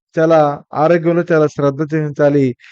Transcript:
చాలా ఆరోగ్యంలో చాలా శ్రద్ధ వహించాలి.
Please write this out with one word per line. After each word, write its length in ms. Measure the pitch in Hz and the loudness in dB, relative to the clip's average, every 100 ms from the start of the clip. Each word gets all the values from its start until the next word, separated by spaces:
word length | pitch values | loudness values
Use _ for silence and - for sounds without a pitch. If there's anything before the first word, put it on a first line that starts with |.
| _ - | _ -2
చాలా 240 | 160 160 147 143 - 135 | 2 4 2 -2 -10 -2
ఆరోగ్యంలో 480 | 156 170 160 170 170 | 0 2 0 -2 0
చాలా 200 | 160 151 | 0 0
శ్రద్ధ 340 | - 143 135 151 | 0 -4 -2 -4
వహించాలి. 560 | 160 151 143 147 143 131 120 - | -4 -4 0 0 2 0 -4 -14